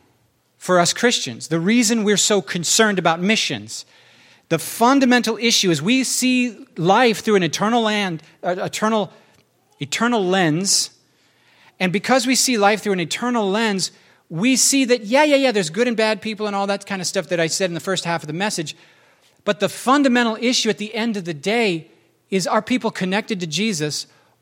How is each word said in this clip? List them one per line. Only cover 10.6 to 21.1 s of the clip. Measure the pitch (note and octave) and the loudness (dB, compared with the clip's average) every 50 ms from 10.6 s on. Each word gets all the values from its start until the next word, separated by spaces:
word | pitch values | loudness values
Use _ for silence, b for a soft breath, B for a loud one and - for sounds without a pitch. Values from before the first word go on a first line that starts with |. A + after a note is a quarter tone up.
| G3 F#3+ - - - - _ _ b b b b b b b b b b b b b b b b | 0 0 0 -2 -2 -4 _ _ b b b b b b b b b b b b b b b b
And | F#3 F#3 | -2 0
because | E3 G3+ - - B3+ C4+ A3 | 0 -2 0 2 2 2 2
we | B3+ B3+ | 2 0
see | - - C4 B3 G#3+ | 0 2 0 2 4
life | G3+ G3+ G#3+ G3 | 4 4 2 2
through | - G#3 | 0 -2
an | F#3+ F3+ | -2 -2
eternal | E3 D3+ - - A#3+ B3 B3 A#3 G#3 F#3+ | -2 -4 -4 -4 -4 -2 -2 0 0 0
lens, | F#3+ A3 A#3 A3 G3 F#3+ E3 - b b b b b b b b | 0 0 0 0 -2 -2 -4 -6 b b b b b b b b
we | E3+ D#3 G#3 C4 C4 | -6 0 0 2 2
see | A3 - - C4+ C#4 C4 | 2 2 2 2 2 2
that, | A3 B3 B3 A3+ | 2 2 0 0
yeah, | G3 B3 C#4+ D4+ | 0 2 4 4
yeah, | D4+ C#4+ | 4 4
yeah, | C#4 C#4 B3+ | 4 2 2
there's | G#3+ G#3 F3+ D3+ | 2 0 -2 -2
good | D#3+ G#3 A#3+ B3 | 0 0 0 0
and | A#3 | 0
bad | G3+ A3 A3 A3 G#3 | 0 0 0 -2 -2
people | - A3 G#3+ G3+ G#3+ | -6 -10 -8 -6 -6
and | G#3 G3+ | -4 -4
all | G3 G3+ | -2 -2
that | G3 G3+ G3+ - | -2 -4 -6 -4
kind | - G3+ F#3 | -8 -8 -6
of | F3 - | -6 -4
stuff | - G3 E3 D3+ | -4 -4 -4 -2
that | F3+ E3+ | 0 0
I | E3 | 0
said | D#3+ - - F#3+ F3+ | 0 0 -2 -2 -2
in | E3+ | -4
the | D#3+ | -4
first | - F#3+ F#3 E3+ - | -4 -4 -4 -4 -2
half | E3+ E3+ E3 | -4 -4 -4
of | - | -6
the | D3+ D3+ | -6 -6
message. | F3 G3+ G#3+ - F3+ E3 D3 - b b b b b b b b b b b b b b | -4 -4 -4 -4 -4 -8 -8 -10 b b b b b b b b b b b b b b
But | G#3 G#3 - | -2 -2 0
the | G3 F3 | 0 -2
fundamental | - - - A#3 C4+ D4 C#4 C4+ A#3+ B3 A#3+ A3+ A3 A3+ | -2 -2 2 2 4 4 4 4 4 2 2 0 -2 -2
issue | A#3+ B3 B3 - - A3 | -2 0 0 0 0 -2
at | G3 | -2
the | - G#3 G#3+ A3 | -2 -6 -8 -6
end | A3 A3+ A#3 | -4 -4 -4